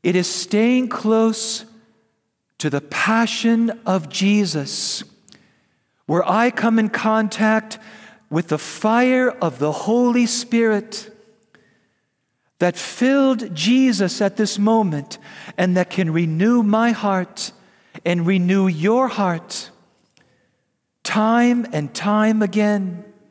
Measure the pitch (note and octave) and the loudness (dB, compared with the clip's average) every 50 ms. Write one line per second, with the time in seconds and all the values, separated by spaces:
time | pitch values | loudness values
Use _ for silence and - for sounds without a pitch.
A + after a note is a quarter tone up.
0 | - F3+ F3 F3+ F3 - - - - - - G#3 A3 A#3+ B3+ B3+ B3+ A#3 A#3+ - | 0 0 0 0 0 -2 -4 -6 -6 -2 0 2 2 4 2 2 0 -2 -6 -4
1 | - G#3+ A3+ A3 A3+ A3+ G#3+ - - - - - - - - - _ _ _ _ | 0 0 2 2 2 2 0 -2 -6 -8 -8 -10 -12 -16 -20 -20 _ _ _ _
2 | _ _ _ _ _ _ _ _ _ _ _ _ - D3+ C#3 C#3 C#3 D3 - - | _ _ _ _ _ _ _ _ _ _ _ _ -6 -2 -2 -4 -6 -6 -6 -4
3 | - - A3 A3+ A#3 A3 - - - A3+ A#3 A3+ A#3 A3+ - - - - F#3 F#3+ | 0 0 2 2 0 0 -2 -2 0 2 2 2 2 -2 -2 -4 -4 -2 -2 -2
4 | D#3+ C#3+ - - F#3 G3 G#3 G#3 G#3 F3+ D3+ D#3 C#3 C3+ - - - - - - | -2 -6 -6 -2 0 2 2 2 0 0 -2 -6 -6 -6 -8 -8 -6 -6 -8 -8
5 | - - _ _ _ - - - _ _ _ _ _ _ _ _ _ _ _ _ | -10 -14 _ _ _ -20 -20 -20 _ _ _ _ _ _ _ _ _ _ _ _
6 | _ - D3+ E3+ F#3 - F3+ G#3+ A#3 B3 B3 - - A3+ A3 A3+ G#3+ G#3 A3 - | _ -2 0 0 0 2 2 2 2 0 0 0 0 2 2 2 2 0 -2 -2
7 | - A3 A3 A3 A3 G#3 - - G#3+ G#3+ A3 A3 A3 A3 - - - - - - | -2 0 0 0 0 -2 -2 0 0 2 2 0 -2 -6 -16 -16 -18 -20 -20 -20
8 | - - - _ _ _ D3 D#3+ F3 - D#3 D3+ - - - - - G#3+ A3+ A#3 | -20 -20 -20 _ _ _ -4 -4 -2 -2 -4 -4 -4 -8 -10 -2 0 2 2 4
9 | B3 B3+ B3+ B3+ B3+ B3 B3+ - G3 E3 C3 B2 C#3+ D3+ D3 - - G3+ A3+ A#3+ | 4 4 2 2 2 0 0 -2 -4 -4 -2 -2 -2 -2 -2 -2 -2 0 2 2
10 | B3 A#3+ A#3+ A#3+ A#3+ A3+ - - - - A#3+ A#3 A#3 A3+ G#3+ G#3 A3+ A#3 - - | 2 2 4 2 2 2 0 -4 -4 -2 0 2 2 2 2 0 -2 -6 -14 -14
11 | - - - _ - _ _ _ _ _ _ _ _ _ _ _ _ _ _ _ | -14 -16 -20 _ -20 _ _ _ _ _ _ _ _ _ _ _ _ _ _ _
12 | _ _ _ _ _ _ _ _ _ _ _ _ F3 F3 F3 - - - - - | _ _ _ _ _ _ _ _ _ _ _ _ -2 0 0 -2 -10 -10 -4 0
13 | A#3+ C4 C4+ C#4 C4+ C4+ C4 A3 A#3 - F3 D3+ D#3+ G3 A#3+ C4 C4 B3+ A#3 F#3+ | 2 2 4 4 4 2 2 0 -4 -8 -6 -4 0 2 4 4 4 2 2 2
14 | G3+ F3+ - - G#3 G3 G3 - G#3+ G3 - G3 G3+ G#3+ A3+ A3+ G#3+ F#3 D#3 C#3+ | 0 -2 0 0 -2 -2 0 0 -2 -2 0 0 2 2 4 2 2 0 -2 -4
15 | C#3+ - - - - - - - - - - - F#3 F#3 F3+ F#3 F3+ F3+ - - | -6 -10 -16 -20 -20 -20 -20 -20 -20 -16 -4 -2 0 0 2 0 0 -2 -2 -2
16 | F#3+ D#3+ D#3 E3 E3+ D#3+ D#3+ D#3+ F#3+ A3 A#3+ A#3+ A3+ G3+ G#3 A3 A#3 A#3 A3+ - | -2 0 0 0 0 0 0 0 2 2 2 2 2 2 2 2 2 0 0 -2
17 | - G3+ G3 F#3 F3+ - - - - - - _ _ _ _ _ _ _ _ - | -2 -2 -2 -2 -4 -6 -10 -12 -12 -12 -12 _ _ _ _ _ _ _ _ -8
18 | _ F3 F3 F3 E3+ F3 G3 F#3 F3+ F3 F#3+ G3 F#3+ F#3+ F3 D3+ D#3+ G3+ A3+ B3 | _ -2 -2 0 0 0 0 2 2 2 2 2 2 0 0 0 0 0 2 2
19 | C4 B3+ - - G3+ F#3 E3+ E3 - - - - - - - _ _ _ _ _ | 0 0 -2 -2 -2 -2 -2 -4 -8 -12 -12 -12 -12 -14 -20 _ _ _ _ _
20 | _ _ _ _ _ _ _ _ _ _ _ _ _ _ _ _ _ _ _ _ | _ _ _ _ _ _ _ _ _ _ _ _ _ _ _ _ _ _ _ _
21 | _ - - G#3 G#3+ A3 A3+ A#3+ A#3+ A#3+ A#3+ A#3+ A3+ A#3 - D#3 D3 C3+ - - | _ -4 0 0 2 2 4 4 4 4 2 0 -2 -2 -4 -6 -6 -6 -8 -6
22 | - G3+ G#3 G#3+ G#3+ A3 A3 A3 G#3+ G3 F3+ G#3+ G#3 G#3 G#3 G3+ G3 F#3 F3 E3+ | -2 0 0 2 2 2 2 2 0 0 0 0 2 2 0 0 -2 -4 -6 -10
23 | F#3+ - - _ _ _ | -14 -20 -20 _ _ _